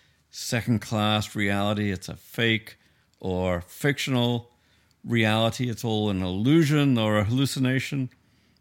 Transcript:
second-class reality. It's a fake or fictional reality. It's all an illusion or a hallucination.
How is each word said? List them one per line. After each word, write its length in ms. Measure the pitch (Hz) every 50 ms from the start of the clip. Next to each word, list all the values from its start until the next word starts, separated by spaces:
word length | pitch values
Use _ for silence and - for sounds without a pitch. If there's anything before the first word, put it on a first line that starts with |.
| _ _ _ _ _ _
second-class 1080 | - - - - - 117 - 120 120 104 - - 117 107 104 107 107 107 107 - -
reality. 560 | 107 104 98 101 101 101 104 104 104 104 101
It's 180 | 95 87 - -
a 60 | -
fake 640 | - - - - - 117 113 110 107 107 - - _ _ _ _ _ _ _ _ _
or 420 | - 95 92 90 92 92 90 87
fictional 920 | 85 - - - - - - - - 139 131 123 120 120 120 117 - - _ _ _ _ _ _ _ _ _ _ -
reality. 640 | - 120 117 110 107 107 110 113 113 - - 127 123
It's 140 | 113 - -
all 260 | 117 110 107 107 104
an 120 | 98 92
illusion 760 | 95 92 90 98 107 131 151 165 165 139 151 147 143 139 127
or 200 | 113 110 107 107
a 60 | 107 104
hallucination. 840 | 98 120 131 139 131 - 143 131 127 131 131 - - 147 139 127 123 - _ _ _ _ _ _ _ _ _